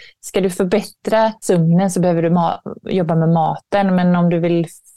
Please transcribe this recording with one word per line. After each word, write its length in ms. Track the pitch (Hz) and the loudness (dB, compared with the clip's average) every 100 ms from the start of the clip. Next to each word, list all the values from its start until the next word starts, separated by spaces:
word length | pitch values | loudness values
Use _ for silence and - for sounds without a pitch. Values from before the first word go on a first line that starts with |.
| - _ | -20 _
ska 200 | - 196 | -8 -2
du 100 | 185 | -2
förbättra 800 | 180 185 208 - - - 220 220 214 | -2 -2 -2 -4 -10 -2 0 0 -2
sömnen 500 | - 180 160 170 196 | -2 2 2 2 2
så 100 | 180 | 0
behöver 220 | 180 165 | 0 2
du 60 | 165 | 2
ma-, 280 | 175 165 - - - | 2 0 -4 -10 -14
jobba 320 | - 185 170 | -4 -2 0
med 140 | 165 160 | 0 2
maten, 680 | 165 156 156 - 202 196 180 | 2 0 -4 -4 -2 0 0
men 200 | 180 175 | 2 2
om 140 | 175 | 2
du 100 | 170 | 0
vill 260 | 175 170 156 - _ | 0 0 -2 -10 _